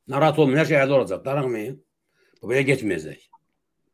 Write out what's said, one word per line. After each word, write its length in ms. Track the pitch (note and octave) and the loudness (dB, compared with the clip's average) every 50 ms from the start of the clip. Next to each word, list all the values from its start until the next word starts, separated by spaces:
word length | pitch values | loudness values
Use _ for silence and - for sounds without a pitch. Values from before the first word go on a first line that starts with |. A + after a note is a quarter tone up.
| _ | _
Narahat 320 | - C#3 C#3 D#3 D#3 D3+ D3+ | -6 0 2 2 2 4 4
olmayın, 200 | D3+ C3 C3 D#3 | 4 4 4 2
hər 80 | D#3 D3 | 2 2
şey 100 | D#3+ C#3 | 2 2
əldə 140 | C3+ C3 C#3+ | 2 4 2
olacaq, 240 | C3 A#2 F2 F#2+ F2 F2+ | 2 2 0 -4 -8 -6
darıxmayın. 500 | C3 C#3 D3 C3+ B2+ A#2 G#2+ G#2 B2+ D3 D3 _ _ _ _ _ _ _ _ _ _ _ _ | -6 -4 -4 -4 -4 -4 -6 -6 -8 -12 -14 _ _ _ _ _ _ _ _ _ _ _ _
Bu 80 | - G2+ | -6 -2
belə 140 | B2+ C#3 C#3 | -2 0 2
getməyəcək. 640 | C#3 C3+ C3 A2+ G2+ F2+ D#2+ D2+ D2+ D2 - _ _ _ _ _ _ _ _ _ _ _ _ _ _ | 0 0 0 -2 -4 -4 -4 -6 -10 -16 -18 _ _ _ _ _ _ _ _ _ _ _ _ _ _